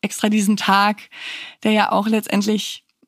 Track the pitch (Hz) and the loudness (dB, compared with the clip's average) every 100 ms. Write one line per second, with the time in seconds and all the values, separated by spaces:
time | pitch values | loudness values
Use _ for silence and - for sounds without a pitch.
0 | 202 - 214 214 202 208 - 196 202 208 | -8 -2 0 2 2 2 2 2 2 0
1 | - - - - - - 214 214 202 190 | -8 -16 -14 -14 -16 -4 0 2 2 0
2 | 208 220 202 202 202 214 - - _ _ | 0 0 0 -2 0 0 -2 -12 _ _